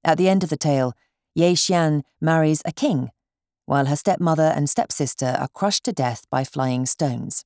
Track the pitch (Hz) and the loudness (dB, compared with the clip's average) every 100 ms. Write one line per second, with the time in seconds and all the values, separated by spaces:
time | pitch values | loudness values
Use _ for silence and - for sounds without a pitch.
0 | - 160 185 190 180 147 156 139 127 - | 2 2 4 2 0 -2 0 2 0 -4
1 | _ _ _ - 170 175 - 175 160 151 | _ _ _ 0 2 2 2 2 2 0
2 | - _ 160 165 156 156 - - 294 160 | -4 _ 0 2 2 2 -2 -2 -2 -2
3 | - _ _ _ _ _ - 143 139 147 | -4 _ _ _ _ _ -2 0 2 0
4 | - - 170 156 156 - 143 - - - | 0 0 0 2 2 2 0 -2 -2 -2
5 | 139 - 131 127 135 - 202 196 - 208 | -2 -2 -2 -2 -4 -2 -2 -2 -4 -2
6 | 127 113 - 131 135 - 131 127 127 - | -2 -2 -4 -4 -4 -2 -2 -2 -2 -2
7 | 147 120 110 - | -2 -2 -6 -8